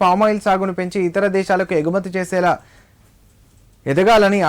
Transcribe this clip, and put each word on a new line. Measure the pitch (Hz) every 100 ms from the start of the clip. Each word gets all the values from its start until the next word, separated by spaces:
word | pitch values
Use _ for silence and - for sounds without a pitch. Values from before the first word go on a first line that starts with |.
పామ్ | 185 190 214
ఆయిల్ | 214 202
సాగును | 190 190 180
పెంచి | 180 202 175
ఇతర | 190 202
దేశాలకు | 190 190 185 180 170
ఎగుమతి | 156 190 185 185
చేసేలా | 180 185 175 147 - _ _ _ _ _ _ _ _ _ _ _ 139
ఎదగాలని | 139 196 220 196 202